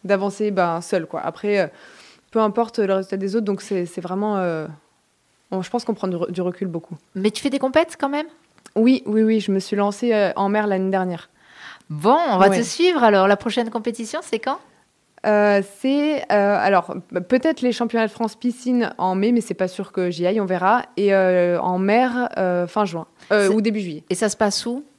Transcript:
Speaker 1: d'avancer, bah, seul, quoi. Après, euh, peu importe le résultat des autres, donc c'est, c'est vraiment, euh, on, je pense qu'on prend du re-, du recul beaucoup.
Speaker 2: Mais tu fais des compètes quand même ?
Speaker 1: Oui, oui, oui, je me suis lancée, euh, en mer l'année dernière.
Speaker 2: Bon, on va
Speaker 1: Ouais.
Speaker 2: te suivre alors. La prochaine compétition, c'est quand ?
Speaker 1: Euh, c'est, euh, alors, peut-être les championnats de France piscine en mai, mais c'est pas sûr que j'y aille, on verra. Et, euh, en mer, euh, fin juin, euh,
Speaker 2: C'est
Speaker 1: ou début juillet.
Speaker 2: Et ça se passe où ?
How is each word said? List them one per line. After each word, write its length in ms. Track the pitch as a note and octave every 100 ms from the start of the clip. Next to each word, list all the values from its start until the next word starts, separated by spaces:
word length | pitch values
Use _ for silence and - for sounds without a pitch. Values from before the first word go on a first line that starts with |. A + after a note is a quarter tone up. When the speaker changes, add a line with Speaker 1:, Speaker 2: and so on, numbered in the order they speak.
| F#3+
Speaker 1:
d'avancer, 460 | G3 G3+ G3 G#3+
bah, 280 | G3 F3 E3
seul, 260 | F3 F#3 D#3+
quoi. 120 | -
Après, 380 | - - G#3 G3+
euh, 80 | E3 - - - - _ _
peu 80 | A3+
importe 400 | G#3+ A#3 A3+ -
le 140 | G3
résultat 240 | F#3+ F#3+ G3
des 180 | G3 A3
autres, 100 | G#3
donc 160 | F#3+
c'est, 240 | - F#3+ F3
c'est 160 | -
vraiment, 360 | F3 F#3 G#3+ G3+
euh, 280 | F3+ D#3+ D#3 D3+ _ _ _ _ _ _ _
on, 120 | F#3+
je 60 | F3+
pense 120 | B3
qu'on 120 | - G3+
prend 120 | F#3
du 80 | E3+
re-, 160 | E3+
du 100 | F3+
recul 260 | F3+ F3 F#3+
beaucoup. 280 | E3 - E3 _ F#3+
Speaker 2:
Mais 160 | G3+
tu 100 | G#3
fais 80 | C#4
des 80 | C4+
compètes 400 | C4 D4 E4+ -
quand 80 | C#4
même ? 180 | C#4+ D#4 _ _ _ - -
Speaker 1:
Oui, 260 | A#3 C4 -
oui, 160 | G#3+
oui, 160 | A3 A3
je 120 | G3+
me 60 | G3
suis 180 | - G3+
lancée, 380 | G3+ G3+ A#3+
euh, 180 | G#3+ F#3+ -
en 120 | G3
mer 200 | G#3 G#3
l'année 240 | F#3+ F#3+
dernière. 360 | F#3+ F#3 E3+ - _ _ - - - _
Speaker 2:
Bon, 280 | D3+ F3+ D4 E4
on 80 | F#3+
va 120 | G3
Speaker 1:
Ouais. 100 | G3
Speaker 2:
te 40 |
suivre 400 | A#3 - F4+ D#4+
alors. 240 | A#3 G3+ F#3+
La 100 | G3+
prochaine 320 | A#3+ A3+ A3+
compétition, 500 | A3+ A3 A3+ A3 D#4
c'est 180 | - A3
quand ? 200 | B3+ C#4 - _ _ _ _ _ -
Speaker 1:
Euh, 360 | G#3 G#3 G3+ G3 -
c'est, 420 | C4 C#4+ D4 D4 -
euh, 260 | G#3 G3+ G3+
alors, 340 | G3 F#3+ E3+ F#3+ - F3+ F3+
peut-être 340 | B3+ D#4+ D#4+
les 100 | B3
championnats 340 | A3+ A#3 A3+ A3
de 40 |
France 240 | - A3+ -
piscine 580 | B3 A#3 B3 B3 A3+ -
en 180 | F#3 F#3
mai, 160 | G#3+
mais 80 | A#3+
c'est 120 | G#3
pas 140 | F3+ F#3
sûr 240 | - F#3+
que 180 | - F3+
j'y 140 | E3 F3
aille, 140 | G#3+
on 60 | G3
verra. 380 | F3+ F#3 A#3+ - -
Et, 160 | G3+
euh, 460 | G3 F#3 F3+ F3 F3
en 180 | - F3+
mer, 520 | F#3+ A3 B3+ B3 B3 -
euh, 300 | F#3 F3 F3
fin 180 | G#3+ G3+
juin, 200 | E3 D#3+ _ -
euh, 160 | G#3 G3
Speaker 2:
C'est 40 |
Speaker 1:
ou 60 | G#3+
début 200 | G#3+ G#3+
juillet. 220 | F3+ D3+ _
Speaker 2:
Et 60 | F3+
ça 140 | G#3+
se 80 | -
passe 280 | G#3 G3+ A#3
où ? 180 | B3 D4